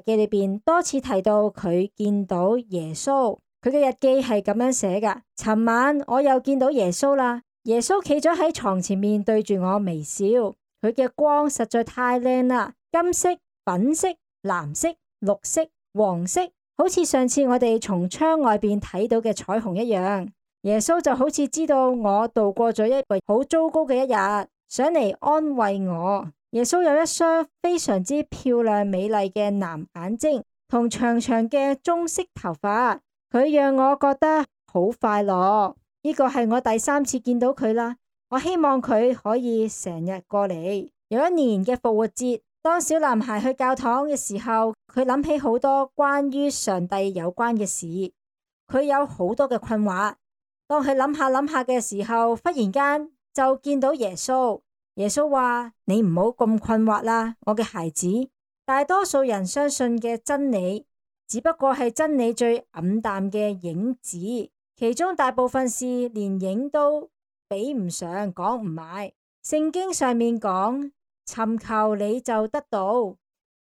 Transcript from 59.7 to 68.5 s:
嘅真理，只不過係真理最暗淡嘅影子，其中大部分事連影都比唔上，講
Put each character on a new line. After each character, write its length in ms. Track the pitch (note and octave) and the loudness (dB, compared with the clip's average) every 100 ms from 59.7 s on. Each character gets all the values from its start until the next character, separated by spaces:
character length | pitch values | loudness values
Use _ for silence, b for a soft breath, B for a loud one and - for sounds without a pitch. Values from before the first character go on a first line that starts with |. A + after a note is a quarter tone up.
| C#4 B3 A#3 | 0 -2 -2
嘅 180 | A#3 A#3 | -2 -6
真 340 | - C#4+ C#4 | -4 -2 0
理， 340 | A3 F3+ G#3 - _ _ _ - | 0 -2 -4 -10 _ _ _ -10
只 140 | G#3+ | -4
不 100 | E4 | -2
過 220 | E4 C4+ C4 | 0 0 2
係 160 | A#3+ | 0
真 260 | A3+ D#4 C#4+ | 0 0 2
理 160 | A#3 | 0
最 320 | A3+ A#3+ A#3 - | 0 0 0 -4
暗 300 | - F3 G#3+ | -6 -2 -2
淡 280 | A3 G3 G3 | -2 -4 -4
嘅 200 | G#3 G#3 G3 | -2 -2 -4
影 340 | F3 E3 A3 B3+ | -6 -4 -4 -6
子， 160 | - F3 F#3 A#3+ - _ _ _ | -10 -10 -6 -6 -8 _ _ _
其 160 | A#3 A#3+ | -4 -2
中 180 | F4 E4+ | -2 0
大 160 | D4+ | -2
部 160 | A#3 B3 | 0 -2
分 200 | C4 C4 | 0 -2
事 400 | - B3+ B3 B3 | -4 -4 -4 -4
連 300 | G#3+ G3+ F#3+ | -4 -4 -4
影 300 | F#3+ G3 C#4+ | -4 -4 -2
都 400 | D4+ D4 D4+ D#4 _ _ _ _ | 0 0 0 -6 _ _ _ _
比 240 | G3+ A#3+ | -6 -4
唔 160 | C4+ F3+ | -4 -6
上， 440 | D#3+ E3+ F3+ G#3 | -6 -8 -6 -6
講 240 | F3+ F#3 | -4 -4